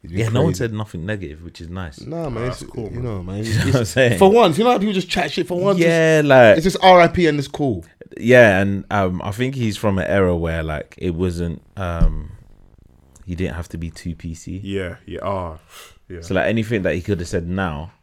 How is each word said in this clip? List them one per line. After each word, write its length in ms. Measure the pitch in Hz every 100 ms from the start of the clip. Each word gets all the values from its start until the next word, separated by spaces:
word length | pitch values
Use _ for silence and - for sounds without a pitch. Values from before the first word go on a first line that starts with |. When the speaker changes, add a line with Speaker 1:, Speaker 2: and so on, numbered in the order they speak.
Speaker 1:
It's 80 | 71
been 80 | 85
Speaker 2:
Yeah, 100 | 113
no 120 | 120
one 80 | 156
Speaker 1:
crazy. 60 | -
Speaker 2:
said 140 | 117
nothing 320 | 107 110 90
negative, 380 | 87 107 80 76
which 180 | 85 -
is 80 | 82
nice. 320 | 90 85 -
Speaker 1:
Nah, 280 | 131 165 156
man, 160 | 113
Speaker 3:
That's 160 | 123 -
Speaker 1:
it's, 100 | -
Speaker 3:
cool, 140 | -
Speaker 1:
you 140 | 104 117
Speaker 3:
man. 40 |
Speaker 1:
know, 200 | 120 98
man, 120 | 87
Speaker 2:
<laughs> 20 | 101
You 40 | 113
Speaker 1:
it's, 60 | 107
Speaker 2:
know 60 |
what 100 | -
I'm 60 | 131
Speaker 1:
it's, 60 | 110
Speaker 2:
saying? 280 | 127 123 92
Speaker 1:
for 100 | 196
once, 260 | 226 202 151
you 60 |
know 60 | 233
how 60 | 247
people 160 | 208
just 160 | 190 -
chat 220 | 208 -
shit 160 | - 175
for 100 | 180
once? 200 | 190 185
Speaker 2:
Yeah, 400 | 170 165 160 156
Speaker 1:
It's, 80 | 147
Speaker 2:
like 300 | 131 113 104
Speaker 1:
it's 60 |
just 120 | 175 -
R 160 | 190 180
I 80 | 170
P 200 | 180 165
and 120 | 147
it's 80 | 139
cool. 380 | - 143 95 - _ - -
Speaker 2:
Yeah, 420 | 110 123 113 95
and, 220 | 98 98 -
um, 300 | 104 95 90
I 80 | -
think 240 | 104 127
he's 220 | 139 113 98
from 200 | 110 95
an 60 | -
era 280 | 98 92
where, 260 | 85 82 82
like, 320 | 80 76 - -
it 140 | 90
wasn't, 460 | 82 92 85 85 80 _ -
um, 540 | 90 85 80 78 76 92 - - 50 _ _ _ _ -
he 80 | -
didn't 200 | 87 90
have 140 | 82 85
to 80 | 82
be 120 | 82
too 240 | - 90
P 180 | 80 87
C. 240 | 80 - 90
Speaker 3:
Yeah, 360 | 98 98 90 82
yeah, 140 | - 87
ah, 340 | 95 98 85 80 _ - - _ _
yeah. 100 | 87
Speaker 2:
So, 120 | 85
like, 120 | 95 67
anything 340 | 113 107 113
that 140 | 90
he 60 | 80
could 180 | 92 90
have 100 | 87
said 180 | 92 85
now 440 | 95 92 73 82 _